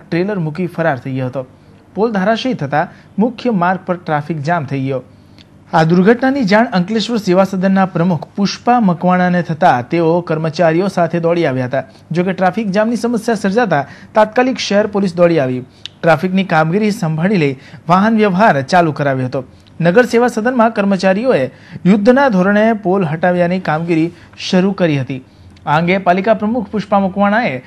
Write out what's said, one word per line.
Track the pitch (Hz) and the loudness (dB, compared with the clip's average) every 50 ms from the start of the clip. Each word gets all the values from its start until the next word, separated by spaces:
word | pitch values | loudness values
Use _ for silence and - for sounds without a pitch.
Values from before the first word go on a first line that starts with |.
| - - | -6 -4
ટ્રેલર | 165 165 185 202 214 190 | -4 -2 -2 -2 -4 -4
મૂકી | 160 156 151 175 180 | -6 -6 -6 -6 -8
ફરાર | 165 - 170 165 160 143 | -6 -4 -4 -2 -2 -2
થઈ | 123 - 135 131 | -4 -6 -8 -6
ગયો | 131 131 | -6 -6
હતો. | 127 127 139 127 - - - - - - - _ - - | -6 -6 -8 -10 -12 -14 -20 -20 -20 -20 -20 _ -12 -6
પોલ | 185 214 247 | -4 -2 -2
ધરાશયી | 220 190 185 214 226 214 - 262 247 | -2 -2 0 0 -2 -2 -2 -4 -4
થતાં | - 151 131 147 151 175 - - - - - - - | -4 -4 -2 -2 -2 -2 -4 -8 -18 -20 -8 -4 -2
મુખ્ય | 214 254 247 - - 247 | -2 -2 -2 -4 -4 -2
માર્ગ | 226 175 170 180 190 175 - | -2 0 0 0 -2 -2 -4
પર | - 175 | -6 -6
ટ્રાફિક | 175 - 170 156 147 147 - 165 151 | -6 -4 -4 -4 -4 -4 -4 -8 -6
જામ | 135 160 175 170 139 | -4 -4 -2 -4 -4
થઈ | - 143 139 131 | -4 -6 -4 -4
ગયો. | 135 135 127 - - - - - - - - - _ - - - - - | -4 -4 -6 -8 -12 -20 -20 -20 -20 -20 -20 -20 _ -20 -20 -8 -2 0
આ | 165 160 | 2 2
દુર્ઘટનાની | 160 175 180 180 208 240 247 269 262 269 285 240 | 4 4 4 4 4 4 2 2 0 0 0 0
જાણ | 180 208 214 240 | 2 2 2 2
અંકલેશ્વર | 247 - 185 175 190 220 226 202 - 240 | 2 0 -2 -2 -2 -2 -4 -2 -2 -4
સેવા | 214 202 185 175 190 190 | -4 -2 0 2 2 2
સદનના | 190 196 185 185 196 190 196 190 | 0 0 -2 0 0 2 2 0
પ્રમુખ | 190 - 165 165 190 170 143 - - - | 0 0 0 0 0 -2 -2 -6 -8 -6
પુષ્પા | 202 202 185 - - - 247 240 247 | -4 -4 -4 -4 -4 0 0 2 2
મકવાણાને | 220 185 170 180 185 180 180 180 180 180 180 175 | 2 2 0 0 0 0 2 2 2 2 0 0
થતા | 170 - 160 151 185 170 135 120 | -2 -2 -2 2 2 4 4 2
તેઓ | 120 - 165 170 170 160 170 175 | 0 -2 -2 0 2 2 0 0
કર્મચારીઓ | 170 - 160 156 160 160 147 - 175 160 160 170 202 | 0 -2 -4 -4 -4 -4 0 2 2 2 2 2 0
સાથે | 190 - 185 170 165 - 170 | 0 0 0 0 0 0 0
દોડી | 165 165 175 175 165 | 0 0 0 0 0
આવ્યા | 143 127 131 127 | 0 0 -2 -4
હતા. | 120 139 135 113 - - - - - | -2 -4 -4 -6 -8 -12 -18 -12 -6
જો | 156 175 180 | -4 -2 -2
કે | 196 175 | -2 -2
ટ્રાફિક | 180 190 180 175 220 233 196 | 0 -2 -2 0 -2 -4 -2
જામની | 180 208 220 226 247 | -2 0 0 0 -2
સમસ્યા | 202 226 233 240 214 - 240 226 | -2 -2 -2 -4 -2 -2 -2 -4
સર્જાતા | - - 196 190 240 240 185 165 139 - - - - - - - | -2 -2 -2 0 0 0 0 0 -2 -2 -4 -10 -20 -14 -2 2
તાત્કાલિક | 220 214 214 214 247 254 262 233 | 2 2 2 2 0 0 0 -2
શહેર | - - - 196 202 214 | -4 -4 -2 0 0 0
પોલીસ | 208 202 196 196 185 170 | 0 0 -2 -2 -2 2
દોડી | 175 175 170 170 156 | 2 2 4 4 2
આવી | 131 131 127 127 123 - _ - - - - _ - | 0 -2 -4 -6 -8 -12 _ -20 -20 -20 -12 _ 0
ટ્રાફિકની | 165 156 151 180 190 185 190 185 | 2 2 2 0 0 0 -2 0
કામગીરી | 185 170 156 156 160 170 214 220 214 | 0 0 0 2 2 0 0 0 0
સંભાળી | 202 - 175 156 160 156 170 196 220 | -2 -2 -4 -4 -2 0 0 0 2
લઈ | 175 147 139 135 - - - - - - | 2 0 0 -2 -4 -10 -20 -20 -8 -2
વાહન | 160 175 190 202 226 233 | 0 2 2 4 2 2
વ્યવહાર | 214 214 208 175 185 220 220 156 139 | 2 2 2 2 4 4 4 4 2
ચાલુ | 131 - 190 180 170 156 | 0 2 2 2 2 2
કરાવ્યો | 135 - 143 139 135 131 127 | 0 -2 -2 -2 -2 -2 -4
હતો. | 127 139 135 131 - - - - - - - | -4 -4 -6 -8 -10 -14 -20 -20 -14 -6 -2
નગર | 160 175 175 240 247 | 0 2 4 4 2
સેવા | - 240 233 247 | 2 2 2 2
સદનમાં | 240 233 226 214 247 262 247 220 233 | 0 0 0 0 2 2 2 2 2
કર્મચારીઓએ | 220 208 202 196 196 185 196 190 190 202 247 262 214 147 131 - - - - - 160 - - | 0 0 0 0 0 0 2 0 0 0 0 0 0 0 0 -2 -6 -10 -20 -18 -10 -2 2
યુદ્ધના | 175 208 208 202 247 247 277 285 269 | 2 2 4 4 4 4 4 4 2
ધોરણે | 196 185 180 202 202 208 220 226 233 | 2 2 2 2 2 4 4 2 2
પોલ | 202 - 175 190 202 185 | 0 0 0 0 0 0
હટાવ્યાની | 143 156 160 180 180 180 175 175 170 185 185 | -2 -2 0 0 0 2 2 0 0 -2 -2
કામગીરી | 180 170 151 156 170 170 175 160 160 170 - - - - - - - - | -2 -2 -2 -2 -2 0 0 0 0 -2 -4 -10 -20 -20 -18 -14 -6 -2
શરૂ | 185 180 180 202 | 0 0 2 0
કરી | 196 196 180 165 147 139 | 0 0 0 0 0 -2
હતી. | 127 123 135 131 - _ _ - - - - - - | -4 -6 -8 -12 -12 _ _ -20 -20 -20 -20 -10 -4
આ | 156 147 | -2 0
અંગે | 160 175 170 185 | 0 2 0 0
પાલિકા | 196 196 180 180 190 190 226 220 | 0 2 0 0 2 2 0 0
પ્રમુખ | 214 214 214 240 262 196 - | 0 0 -2 -2 -4 -4 -4
પુષ્પા | - 208 - - 208 196 | -6 -8 -4 -2 0 0
મકવાણાએ | 196 185 190 202 202 202 208 226 247 175 131 127 - | 0 0 0 0 0 2 2 0 -2 -2 -4 -8 -10